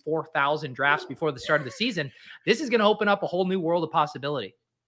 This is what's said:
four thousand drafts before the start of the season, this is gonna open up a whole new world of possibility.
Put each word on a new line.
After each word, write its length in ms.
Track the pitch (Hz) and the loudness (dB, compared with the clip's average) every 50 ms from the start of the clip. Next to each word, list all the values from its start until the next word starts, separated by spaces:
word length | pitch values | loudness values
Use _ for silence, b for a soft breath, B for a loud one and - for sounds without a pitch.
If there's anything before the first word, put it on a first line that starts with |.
| _ | _
four 220 | 151 156 160 143 - - | -4 -4 -4 -4 -4 -2
thousand 400 | 156 139 143 151 151 151 135 127 | 0 0 2 0 -2 -4 -8 -4
drafts 320 | 123 135 143 147 151 - | 0 2 2 2 2 0
before 260 | - 135 - 165 151 | -6 -8 -4 -4 -4
the 80 | 139 123 | -4 -4
start 220 | - - 156 147 | 0 2 2 2
of 20 | 147 | 2
the 60 | - | -2
season, 420 | - - 220 254 214 - 143 135 B B B B B B _ | -4 -4 -4 -2 -2 -2 -4 -6 B B B B B B _
this 160 | - 226 226 | 0 0 0
is 80 | 311 240 | 2 0
gonna 180 | 240 226 208 | 2 4 4
open 220 | 208 214 208 214 208 | 4 4 4 2 2
up 140 | 202 202 | 2 2
a 40 | 175 | 0
whole 200 | - 175 180 190 | -2 0 0 0
new 120 | 185 185 190 | 0 0 0
world 260 | 165 160 170 180 170 | 0 0 0 0 0
of 60 | 156 | 0
possibility. 640 | - 165 147 147 - 139 127 143 147 131 104 92 - _ _ _ _ _ _ | 2 2 0 0 -2 -6 -6 -4 -4 -4 -6 -8 -12 _ _ _ _ _ _